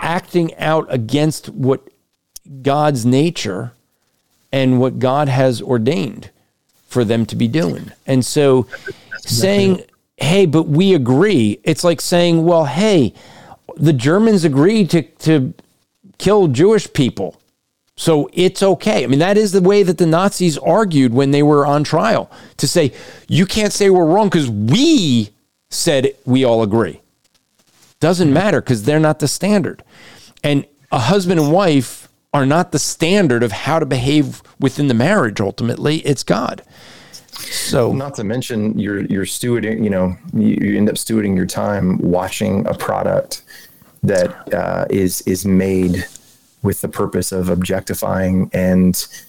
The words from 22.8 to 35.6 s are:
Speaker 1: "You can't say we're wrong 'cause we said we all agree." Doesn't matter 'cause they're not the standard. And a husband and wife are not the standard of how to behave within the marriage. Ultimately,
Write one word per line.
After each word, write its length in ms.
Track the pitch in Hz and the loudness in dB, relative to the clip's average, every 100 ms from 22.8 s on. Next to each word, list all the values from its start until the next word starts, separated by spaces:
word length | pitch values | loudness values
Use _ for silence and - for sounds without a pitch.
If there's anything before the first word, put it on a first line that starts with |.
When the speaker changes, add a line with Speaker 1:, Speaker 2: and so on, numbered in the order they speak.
| 143 - - - - | 0 -2 -16 -20 -4
Speaker 1:
"You 180 | 127 185 | 0 0
can't 260 | 220 208 | 0 -2
say 160 | - 196 | 0 2
we're 160 | 185 160 | 4 4
wrong 220 | 185 208 | 2 2
'cause 180 | 170 135 | 0 -2
we 800 | 104 107 180 302 302 165 120 104 _ _ _ _ | -2 0 2 4 2 2 0 -2 _ _ _ _
said 420 | - - 139 135 - - | -6 0 0 0 -2 -2
we 180 | 127 | 2
all 180 | 127 113 | 2 2
agree." 380 | 110 113 95 - _ _ _ _ _ _ _ _ _ _ | 2 0 -2 -6 _ _ _ _ _ _ _ _ _ _
Doesn't 320 | 151 180 170 | 0 2 2
matter 300 | 139 208 143 | 2 2 0
'cause 220 | - 120 | 0 -2
they're 160 | 107 151 | 0 2
not 180 | 156 151 | 2 0
the 80 | 147 | -4
standard. 560 | - 190 208 104 - _ - - - - _ | -2 0 0 -2 -8 _ -20 -20 -20 -20 _
And 200 | 147 143 - _ _ | -2 -2 -4 _ _
a 80 | 143 | -2
husband 400 | 117 202 175 175 | 0 0 2 0
and 100 | 147 | 2
wife 580 | 170 196 143 123 - - _ _ | 2 2 2 0 -8 -20 _ _
are 140 | 147 135 | -2 2
not 240 | 156 180 | 0 0
the 80 | 147 | -4
standard 640 | - - 160 202 165 120 | -4 -4 0 2 2 2
of 80 | 117 | 0
how 300 | 104 - 156 | -4 -4 -2
to 60 | 143 | -2
behave 540 | 135 123 151 131 - - - | -2 0 0 0 -4 -20 -6
within 260 | 131 - 143 | -4 0 0
the 80 | |
marriage. 460 | 113 139 208 120 98 | 2 2 2 0 -2
Ultimately, 560 | 98 - | -4 -4